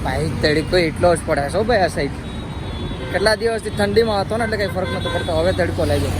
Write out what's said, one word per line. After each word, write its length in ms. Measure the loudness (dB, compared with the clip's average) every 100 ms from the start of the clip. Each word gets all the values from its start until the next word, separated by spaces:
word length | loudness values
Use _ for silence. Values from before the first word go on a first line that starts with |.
ભાઈ 280 | -2 -2 -2 0
તડકો 360 | 2 2 2 2
એટલો 380 | 2 2 2 2
જ 40 | 0
પડે 240 | -2 0
છે 80 | -2
હો 60 |
ભાઈ 140 | 2 2
આ 100 | 2
સાઈડ. 240 | 0 -4 -4 -8 -8 -8 -8 -8 -6 -6 -6 -4
કેટલા 240 | 0 2 2
દિવસથી 340 | 0 -2 -4
ઠંડીમાં 520 | 0 2 4 4 2
હતો 160 | 0 0
ને 60 |
એટલે 140 | 0 0
કંઈ 100 | -2
ફરક 220 | -2 -2
નહોતો 200 | -2 -2
પડતો, 260 | -2 0 2
હવે 180 | 2
તડકો 320 | 2 0 0 2
લાગ્યો 240 | 2 2 0